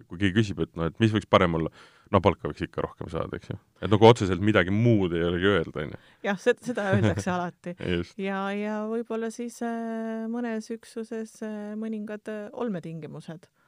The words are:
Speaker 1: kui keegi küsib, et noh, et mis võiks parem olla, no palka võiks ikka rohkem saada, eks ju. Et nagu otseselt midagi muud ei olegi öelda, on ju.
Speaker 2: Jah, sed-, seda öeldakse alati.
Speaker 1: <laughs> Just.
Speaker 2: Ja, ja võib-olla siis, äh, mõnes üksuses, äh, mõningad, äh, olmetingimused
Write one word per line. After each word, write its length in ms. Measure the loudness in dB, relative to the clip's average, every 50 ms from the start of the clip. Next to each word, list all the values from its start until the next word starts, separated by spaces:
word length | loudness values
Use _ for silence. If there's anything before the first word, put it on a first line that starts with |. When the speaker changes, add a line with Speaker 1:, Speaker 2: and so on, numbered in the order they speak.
| -20
Speaker 1:
kui 100 | -14 -4
keegi 200 | 0 0 2 4 2
küsib, 220 | 2 0 0 -4
et 140 | -4 -4 -2
noh, 100 | -4 -4
et 80 | -2 0 2
mis 100 | 2 2
võiks 160 | 2 0 2 4
parem 240 | 4 6 6 4 2 0
olla, 100 | -2 -4 -6 -12 -20 -20 _ _ _ 2
no 80 | 2 4
palka 260 | 4 4 2 2 -4 -8
võiks 140 | -6 -6
ikka 220 | -6 -6 -4 -6 -6
rohkem 240 | -6 -6 -10 -10 -8
saada, 240 | -6 -6 -6 -6 -8
eks 140 | -10 -10 -10
ju. 80 | -14 -14 _ _ _ -6
Et 80 | -2 2
nagu 160 | 6 10 10
otseselt 340 | 10 10 8 4 0 0 0
midagi 300 | 2 4 4 4 4 4
muud 420 | 2 2 4 4 4 4 4 2
ei 120 | 0 0 0
olegi 180 | 0 2 2 2
öelda, 360 | 4 2 2 0 -2 -6 -8
on 80 | -8 -8
ju. 80 | -10 -14 _ _ _ _
Speaker 2:
Jah, 160 | -4 -4 -4 0
sed-, 240 | 0 0 0 0
seda 240 | -2 -6 -4 -2 0 0 2
öeldakse 360 | 2 2 2 0 0 -2 -4 -2
alati. 400 | -4 -4 -6 -10 _ -12 -14 -10 -8
Speaker 1:
<laughs> 140 | -4 -2 -2
Just. 180 | -2 -2 -4 -8
Speaker 2:
Ja, 280 | -8 -6 -6 -4 -4 -4 -4
ja 260 | -4 -4 -4 -6 -6 -6 -6
võib-olla 460 | -6 -6 -6 -6 -6 -6 -6 -6 -6 -8
siis, 240 | -8 -10 -10 -8 -8
äh, 680 | -6 -6 -6 -6 -6 -6 -6 -6 -6 -6 -6 -6 -6 -6
mõnes 400 | -6 -6 -4 -4 -6 -6 -6 -8
üksuses, 640 | -10 -12 -12 -12 -12 -10 -10 -8 -8 -8 -10 -10 -12 -12
äh, 320 | -10 -10 -8 -8 -8 -8 -8
mõningad, 540 | -8 -6 -6 -6 -6 -8 -8 -10 -10 -10 -10
äh, 160 | -10 -8 -10 -10
olmetingimused 1000 | -6 -6 -4 -4 -4 -4 -6 -8 -10 -10 -12 -12 -12 -14 -14 -14 -16 -16 _ _ _ _ _